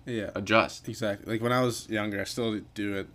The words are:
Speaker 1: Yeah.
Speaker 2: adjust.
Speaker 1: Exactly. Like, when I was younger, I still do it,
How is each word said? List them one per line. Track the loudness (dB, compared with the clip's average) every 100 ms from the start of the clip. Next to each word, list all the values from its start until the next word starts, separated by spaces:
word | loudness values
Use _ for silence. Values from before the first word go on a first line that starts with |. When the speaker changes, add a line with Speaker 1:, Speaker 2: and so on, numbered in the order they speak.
| -6
Speaker 1:
Yeah. | -6 -4 -4
Speaker 2:
adjust. | 4 6 4 0 -10
Speaker 1:
Exactly. | -4 -2 -4 -4
Like, | 0
when | 2
I | 4
was | 4 0 -2
younger, | -2 0 -2
I |
still | -4 -2 -2 -2 -6
do | -4 -2
it, | -2 -6